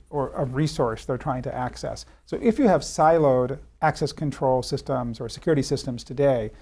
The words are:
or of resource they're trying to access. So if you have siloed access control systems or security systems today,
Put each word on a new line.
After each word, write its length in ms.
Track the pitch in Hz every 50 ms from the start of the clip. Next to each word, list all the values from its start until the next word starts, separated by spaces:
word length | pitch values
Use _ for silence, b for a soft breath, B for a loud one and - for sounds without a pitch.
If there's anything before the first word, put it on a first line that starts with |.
| - _
or 200 | 156 143 131 -
of 260 | - - 143 123 127
resource 500 | 139 156 147 - - 131 113 110 - -
they're 120 | - 131
trying 260 | 120 - 151 127 127 123
to 100 | 127 123
access. 520 | 127 127 123 - - - - - - b b b b b
So 120 | - - -
if 160 | - 233 220
you 100 | - 269
have 140 | 202 175 147
siloed 800 | - - - - 156 160 165 165 151 139 127 127 127 127 135 - - - _ _
access 300 | 165 151 151 - 160 -
control 520 | - - 156 143 - - 147 131 127 127 123
systems 580 | - 143 127 - - 135 127 123 120 113 -
or 80 | 123 113
security 320 | - - - 175 156 139
systems 420 | 127 - 143 131 - 131 120 117 -
today, 480 | - 131 135 139 139 131 117 107 107 b b